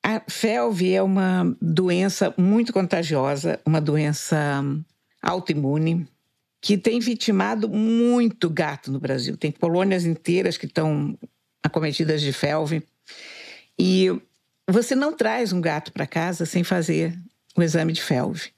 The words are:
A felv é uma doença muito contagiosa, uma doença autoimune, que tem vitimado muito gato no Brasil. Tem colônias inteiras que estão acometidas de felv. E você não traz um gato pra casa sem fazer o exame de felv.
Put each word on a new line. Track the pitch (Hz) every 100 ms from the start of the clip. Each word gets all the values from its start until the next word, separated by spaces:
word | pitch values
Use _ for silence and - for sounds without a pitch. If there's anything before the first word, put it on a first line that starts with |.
A | - 220 -
felv | - 226 233 240 190 185
é | 185
uma | 190 190 185 185 175 -
doença | 165 160 185 175 196 185 180 -
muito | 185 214 240
contagiosa, | 214 180 180 160 151 135 143 160 - -
uma | 160
doença | 151 151 147 147 - 160 147 139 139 143 156 _ _ _
autoimune, | - 180 180 156 135 151 160 165 156 _ _ _ _ _
que | - 202
tem | 226 233
vitimado | 233 226 - 196 196 220 220
muito | 208 220 226 240 240 233 - 175
gato | 156 156 139 -
no | 135
Brasil. | 135 131 120 -
Tem | 156
colônias | - 170 170 196 185 170
inteiras | 160 - 175 185 165
que | 143
estão | - 156 147 147 - - _ _ _
acometidas | 151 - 156 139 160 156
de | 143
felv. | 131 147 151 151 160 - _ - - - - - - _ -
E | 180 185 185 180 _ _ _ _ -
você | 190 240
não | 262 294
traz | 320 220 233 226
um | 180
gato | 165 151 -
pra | - 143
casa | 175 170 175 165
sem | 180
fazer | 175 180 160 160 165 175 175 _ _ -
o |
exame | 165 165 160
de | 160
felv. | - 135 151 160 -